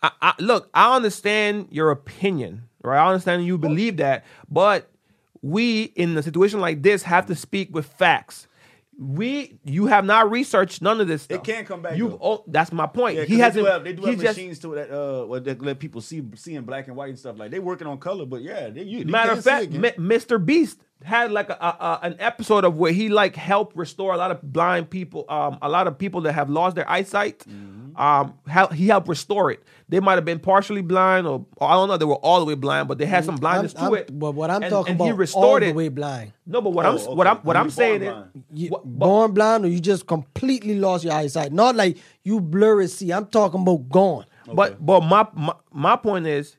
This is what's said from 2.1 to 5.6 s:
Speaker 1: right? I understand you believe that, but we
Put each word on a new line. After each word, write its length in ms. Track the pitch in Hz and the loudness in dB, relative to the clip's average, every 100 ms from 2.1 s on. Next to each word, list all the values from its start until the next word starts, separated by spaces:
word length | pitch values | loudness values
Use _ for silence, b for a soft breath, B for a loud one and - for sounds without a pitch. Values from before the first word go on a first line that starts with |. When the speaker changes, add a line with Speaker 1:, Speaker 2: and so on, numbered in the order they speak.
| - 196 175 107 95 120 _ | -4 -2 -2 -6 -10 -18 _
Speaker 1:
right? 160 | - 135 | -2 2
I 80 | 170 | 4
understand 400 | 185 180 175 175 | 2 0 -2 0
you 120 | 180 | -2
believe 400 | 151 156 226 185 | 0 0 -2 0
that, 260 | 143 135 b b b | 0 -2 b b b
but 400 | 151 196 190 - _ _ _ _ _ | 2 4 2 -4 _ _ _ _ _
we 440 | 135 180 | -6 0